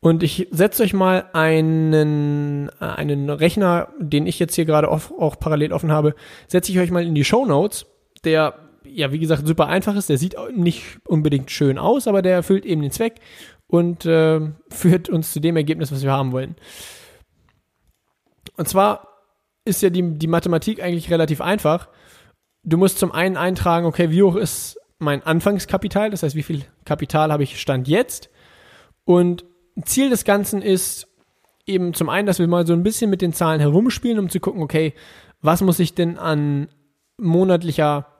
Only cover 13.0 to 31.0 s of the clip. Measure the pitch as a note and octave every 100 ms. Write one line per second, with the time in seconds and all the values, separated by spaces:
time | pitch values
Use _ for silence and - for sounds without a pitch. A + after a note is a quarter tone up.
13 | A3+ A3+ - - - _ _ E3+ F3 E3+
14 | E3+ D#3+ D#3+ D#3+ D#3 D3+ _ - F3+ F3+
15 | F3 F3 D#3+ - D#3 E3 D3 D#3+ D3 C#3
16 | C#3 C3+ C3+ B2+ C3+ - - - - -
17 | - _ _ _ _ _ _ _ _ _
18 | _ _ _ _ - - D#3 F#3 G3+ G#3
19 | - _ _ _ _ _ - F#3+ G3 F3
20 | F3 D3+ D#3+ E3+ F3+ E3 F#3+ A3 F3+ F3
21 | D#3+ E3+ D#3+ D3 E3 G#3 D3+ E3+ - _
22 | _ - _ _ _ _ - E3 F#3+ -
23 | F#3 - F#3 F#3 F3 F#3 F3+ E3+ E3+ D#3
24 | E3+ D#3+ G3 F3 G3+ - - - _ _
25 | D3+ C#3+ D#3 D#3+ G3+ G3+ - F#3+ G3+ G3+
26 | G#3+ G3+ D#3 D3+ D3 D3+ C3+ _ - D3
27 | C#3+ D#3 D#3 D3+ C#3 - - C3 B2+ E3+
28 | B3 - - _ _ _ - - _ _
29 | - F3+ F3 F3 - _ _ - - -
30 | C#4 B3 - G3+ G3 G3+ F#3+ F#3 F#3 -